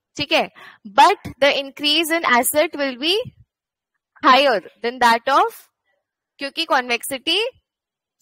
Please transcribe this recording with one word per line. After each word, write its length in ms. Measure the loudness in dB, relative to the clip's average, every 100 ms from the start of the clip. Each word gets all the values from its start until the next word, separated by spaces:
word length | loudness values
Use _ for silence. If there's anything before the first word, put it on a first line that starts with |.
| _ -12
ठीक 140 | -2
है? 180 | -2 -2 -10 -20 -20 -2
But 400 | 4 4 4 -6
the 240 | -2 0
increase 580 | 0 -6 -6 -2 -2 0
in 120 | -2 2
asset 440 | 0 2 0 -2 -2
will 220 | -6 -4
be 180 | -4 -4 -6 -14 _ _ _ _ _ _ _ _ 2
higher 340 | 4 4 0 -6 _ -10
than 140 | 0
that 300 | 0 2 2 0
of, 140 | 0 -4 _ _ _ _ _ _ _ _
क्योंकि 280 | -10 -8 -2
कन्वेक्सिटी 800 | -2 0 -4 -6 -8 -4 -2 -4 -8 _ _ _ _ _ _